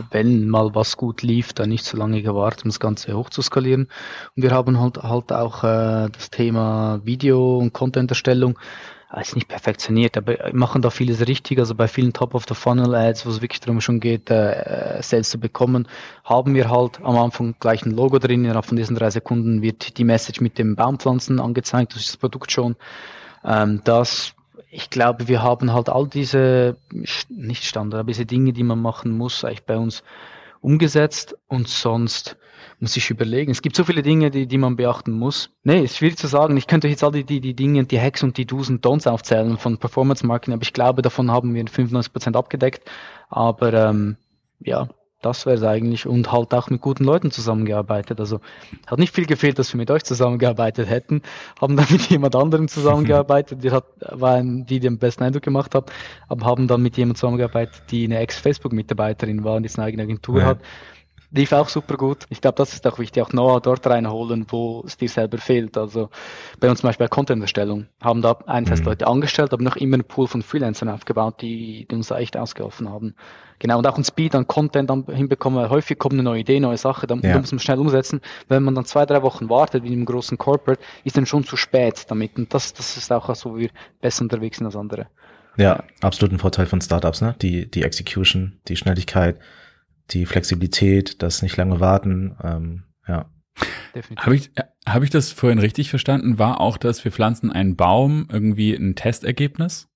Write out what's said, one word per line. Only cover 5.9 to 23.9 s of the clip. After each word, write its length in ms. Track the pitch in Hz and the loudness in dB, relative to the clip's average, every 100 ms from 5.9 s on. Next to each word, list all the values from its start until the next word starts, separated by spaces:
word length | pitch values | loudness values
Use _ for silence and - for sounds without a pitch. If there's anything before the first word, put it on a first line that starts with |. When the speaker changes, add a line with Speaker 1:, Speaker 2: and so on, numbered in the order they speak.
| 110 107 | 0 -2
Speaker 1:
das 200 | - - | -6 -10
Thema 720 | - 117 113 110 110 110 107 | -2 0 0 0 0 -2 -4
Video 540 | 104 127 139 127 127 127 | -4 -2 2 4 4 2
und 160 | 120 | 0
Content-Erstellung, 840 | - 131 127 127 123 - 127 127 120 - - - - _ | 0 -2 0 0 0 2 2 2 0 -8 -18 -20 -20 _
äh, 60 | - | -12
ist 160 | - 123 | -8 -6
nicht 140 | - | -6
perfektioniert, 680 | - - 104 - 110 117 107 | -6 -4 -4 0 2 2 0
aber 240 | 104 - | -4 -4
wir 120 | - | -2
machen 280 | 127 123 139 | 0 2 2
da 80 | 120 | 0
vieles 380 | - 123 117 117 | 0 -2 0 0
richtig. 320 | 131 - 127 | -2 -2 0
Also 160 | 117 113 | 0 2
bei 140 | 113 | 0
vielen 240 | - 123 | 2 0
Top-of-the-Funnel-Ads, 1120 | - 120 123 - 113 123 123 123 120 113 113 120 | 0 -2 -2 -4 -4 0 2 2 4 2 0 -4
wo 40 | |
es 120 | 110 | -6
wirklich 180 | 120 - | -6 -8
darum 220 | - 113 | -4 -2
schon 180 | 117 117 | 0 0
geht, 320 | 117 113 - | 0 -2 0
äh, 680 | 113 104 - - - - - | 2 2 -2 -4 -6 -6 -6
Sales 280 | - 120 110 | -2 0 0
zu 80 | 117 | -4
bekommen, 480 | 113 - 123 123 117 - - - | -6 0 2 2 -2 -10 -20 -12
haben 320 | - 123 131 135 | 0 2 4 2
wir 160 | 117 | 4
halt 300 | 123 123 - | 2 2 -2
am 140 | 131 120 | 0 2
Anfang 380 | 120 - 117 113 | 2 0 -6 -2
gleich 260 | 113 113 117 | 0 0 0
ein 60 | |
Logo 280 | 110 131 135 | 2 4 4
drin. 260 | 127 123 120 | 2 2 2
Innerhalb 200 | 113 - | 0 0
von 120 | 117 | -2
diesen 180 | 110 113 | 0 0
drei 140 | 113 | 0
Sekunden 520 | 110 - 120 113 110 | 0 -2 0 2 2
wird 360 | 110 110 - - | 0 -2 -6 0
die 80 | 117 | 4
Message 340 | 113 - - | 4 0 -2
mit 180 | 117 - | -2 0
dem 200 | 110 101 | 0 2
Baumpflanzen 640 | 117 135 135 127 - 127 | 0 0 0 0 0 -2
angezeigt, 520 | 120 120 - 123 120 | 0 -4 -2 0 0
das 100 | 110 | -2
ist 60 | 104 | -10
das 60 | - | -6
Produkt 360 | 131 131 - | -6 -6 -6
schon. 240 | - 120 117 - - - - - - | -2 -2 -4 -10 -20 -20 -20 -20 -10
Ähm, 380 | - 110 104 104 | 0 2 2 0
das, 500 | 120 | 2